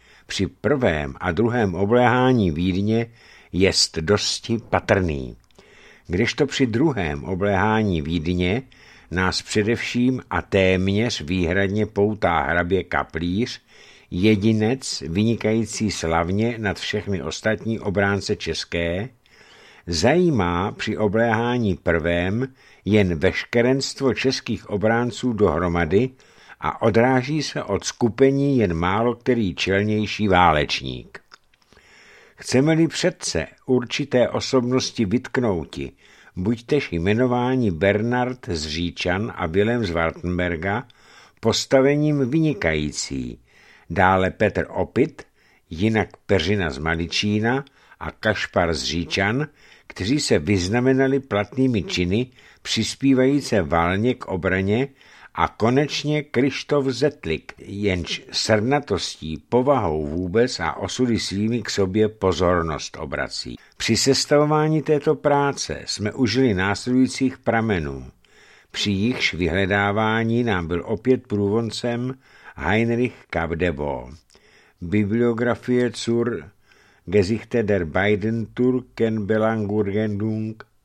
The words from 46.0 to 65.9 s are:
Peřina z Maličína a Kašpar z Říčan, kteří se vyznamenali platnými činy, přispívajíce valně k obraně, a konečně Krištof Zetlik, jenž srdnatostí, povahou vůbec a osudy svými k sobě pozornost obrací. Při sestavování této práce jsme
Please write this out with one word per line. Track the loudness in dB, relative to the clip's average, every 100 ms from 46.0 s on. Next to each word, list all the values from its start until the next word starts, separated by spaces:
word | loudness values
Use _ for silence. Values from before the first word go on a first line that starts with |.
| -2 -6 0
Peřina | 0 2 0 -2
z | -2
Maličína | -2 -2 -2 -2 0 0 0 -2 -4 _ _ -14
a | -14
Kašpar | -4 -2 0 -2 0 0
z | 0
Říčan, | -4 -4 -4 -2 0 -2 -4 -10 -20 -20 -20
kteří | -8 -2 -2
se | 2 0
vyznamenali | 2 0 2 2 2 4 2 0
platnými | 0 -2 -2 0 0 0
činy, | -2 -2 0 0 -2 -8 -20 -18
přispívajíce | -6 -4 -4 0 2 4 4 2 0 0
valně | 2 2 2 2 0
k | -2 -4
obraně, | -4 0 0 2 0 0 -6 -20 -20 -12 -2
a | -2
konečně | 0 2 2 2 -2 -2 -4
Krištof | -2 0 0 -2 -2 0 0
Zetlik, | 0 -2 -2 -4 -6 -6 -18
jenž | -12 -4 0 0 -2 -8 -8
srdnatostí, | -6 0 2 2 -2 0 -4 -4 -10 -10 -10 -2
povahou | 0 2 2 2 -2 -2
vůbec | -4 -2 0 0 0
a | -6
osudy | -4 -6 -2 0 0
svými | -2 -2 -2 -2
k | -4
sobě | -2 0 2 0
pozornost | 2 0 2 2 2 0 -4 -8 -12
obrací. | -8 -6 -6 -8 -12 -14 _ -8
Při | -2 2
sestavování | 2 2 2 2 4 2 2 0
této | 2 0 2 0
práce | 2 2 2 -2 -6 -8
jsme | -8